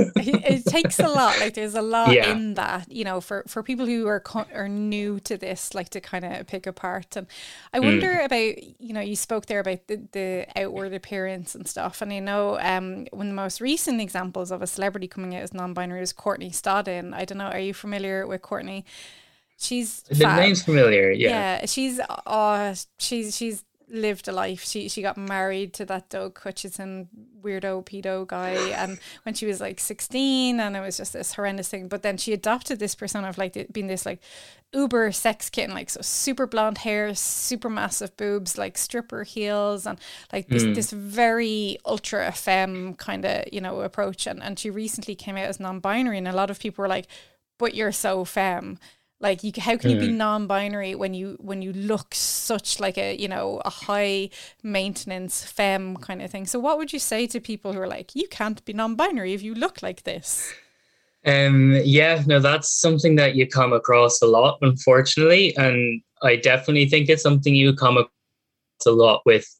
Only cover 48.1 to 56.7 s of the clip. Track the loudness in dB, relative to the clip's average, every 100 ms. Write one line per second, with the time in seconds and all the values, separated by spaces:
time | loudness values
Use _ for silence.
48.1 | -2 -2 -2 0 -2 -6 -14 -18 _ _
49.1 | -4 -2 -2 -4 -4 -2 2 2 2 2
50.1 | 0 0 0 0 -2 -2 -4 -6 -4 -6
51.1 | -6 -10 -10 -10 -8 -6 -6 -2 -2 -4
52.1 | -4 -4 -2 -2 -4 -2 -4 -2 -2 -4
53.1 | -4 -6 -4 -4 -4 -8 -8 -2 0 0
54.1 | -2 -4 -10 -20 _ -4 -2 -2 -6 -10
55.1 | -8 -6 -8 -6 0 2 0 -2 -10 -10
56.1 | -10 -10 -10 -6 -2 0